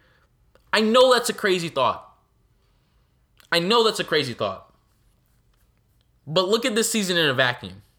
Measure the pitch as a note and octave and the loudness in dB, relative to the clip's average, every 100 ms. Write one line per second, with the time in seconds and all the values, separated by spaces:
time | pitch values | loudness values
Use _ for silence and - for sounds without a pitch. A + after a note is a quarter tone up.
0 | _ _ _ _ _ _ _ G#3 A3 B3 | _ _ _ _ _ _ _ 0 2 4
1 | B3+ A#3+ A#3 G#3+ G#3 F#3 E3 C3+ A#2 F#2+ | 6 4 0 -4 -2 -2 -2 -2 -2 -2
2 | - _ _ _ _ _ _ _ _ _ | -10 _ _ _ _ _ _ _ _ _
3 | _ _ _ _ - E3+ F3 A#3+ A3 G#3 | _ _ _ _ -4 -2 0 2 0 -2
4 | - D#3 C3 A2+ G2+ F#2+ - _ _ _ | -2 -2 -2 -6 -6 -8 -16 _ _ _
5 | _ _ _ _ _ _ _ _ _ _ | _ _ _ _ _ _ _ _ _ _
6 | _ _ - E3+ F#3 A#3 B3+ G#3+ G#3+ A3+ | _ _ -4 -2 0 0 0 -2 -2 -2
7 | F#3 F3 D3+ B2+ B2+ B2 F#2+ F#2+ - | -2 0 0 2 0 -2 -10 -18 -20